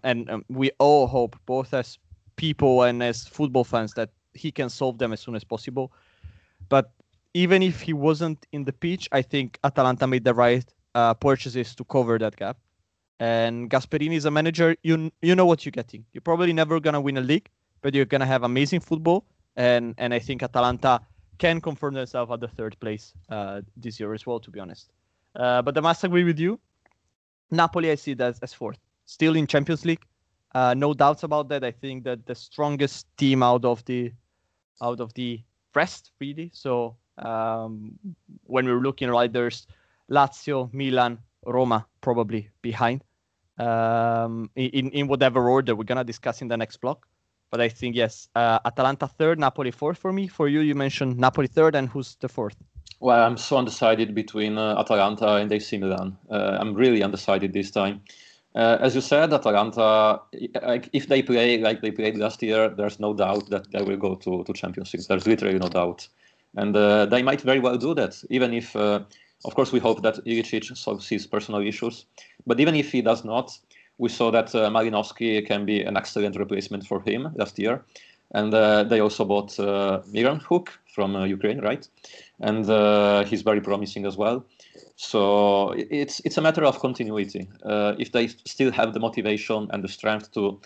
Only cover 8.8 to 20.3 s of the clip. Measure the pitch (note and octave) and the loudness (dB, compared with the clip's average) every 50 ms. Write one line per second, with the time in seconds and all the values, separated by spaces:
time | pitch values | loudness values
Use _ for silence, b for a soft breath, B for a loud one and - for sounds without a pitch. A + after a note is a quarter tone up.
8.8 | - E3+ F#3 F#3 - - - C3+ C3 - - C#3 C3 A#2 - - - C#3+ - C#3+ | -4 -4 -4 -6 -6 -2 -2 -2 -2 -2 -4 -4 -4 -6 -6 -4 -4 -2 2 2
9.8 | C3 B2+ B2 - C3+ C3 B2+ B2+ A2+ B2+ A#2 A#2+ A#2+ A#2+ A#2+ B2+ B2 _ _ _ | 2 2 2 0 0 0 0 2 2 2 4 4 4 4 4 2 -2 _ _ _
10.8 | _ _ - A#2+ A#2 A#2 A2 - - C#3 C3+ B2+ - C3 A#2 B2+ A#2 - - - | _ _ 0 2 2 2 2 2 2 2 2 0 -2 -6 -6 -6 -6 -8 -10 -16
11.8 | A#2+ - - C3+ A#2+ A#2 A2+ A2 A2 G#2+ - - G2+ G2+ B2+ _ _ _ _ _ | -8 -2 0 0 2 2 0 0 0 -2 -6 -6 -8 -10 -10 _ _ _ _ _
12.8 | _ _ _ _ _ _ _ - A#2 A#2 A#2 A2+ A2+ A#2 A#2 A#2+ A#2+ A2 - C3 | _ _ _ _ _ _ _ -6 -2 0 0 0 0 0 -2 -6 -6 -2 -2 -2
13.8 | - - D#3+ D3 D3+ D#3+ E3 D#3 C#3+ D#3 D3 D3+ D#3 E3 D#3+ E3 E3+ E3 E3 - | -2 -2 -4 -4 -2 -2 -2 -2 -2 0 0 0 0 0 0 2 2 2 2 0
14.8 | - D#3+ D#3+ D#3+ D#3+ D#3+ - - - E3+ F3+ F#3 F#3 F3 E3 D#3 - C#3 - B2 | 0 0 0 0 -2 -6 -6 -2 2 4 6 6 6 6 4 2 0 -8 -8 -10
15.8 | A#2 - - A2 A2+ _ - B2 - E3+ E3 E3+ F3+ E3+ E3 D#3+ D#3+ D3+ E3 E3 | -10 -10 -14 -20 -20 _ -18 -8 -4 -2 0 0 2 2 2 2 0 2 0 0
16.8 | C#3+ D#3 D3 C#3+ C#3 C#3+ C3+ C3 B2+ B2+ D3+ G#3 - _ _ _ _ _ _ _ | 0 0 -2 0 -2 -2 -2 -2 0 0 0 0 -2 _ _ _ _ _ _ _
17.8 | - C#3 C3 C#3 C3 G#2+ C#3+ C3+ C3+ C3 C3+ B2 A#2+ A#2+ B2 C3 C#3+ C#3 F#3 E3 | -4 0 2 2 2 2 0 0 2 2 0 2 2 0 0 0 0 0 0 -2
18.8 | - - E3 D#3+ D#3+ E3+ F3 G3+ - _ _ _ _ _ - B2 B2 B2 A#2+ A#2+ | -2 -2 -4 0 2 2 2 2 0 _ _ _ _ _ -4 0 2 4 4 2
19.8 | A#2+ A#2 A2 - B2 A#2+ B2 A#2 A#2 C#3 | 0 -2 -6 -6 -4 -2 -2 -4 -4 -6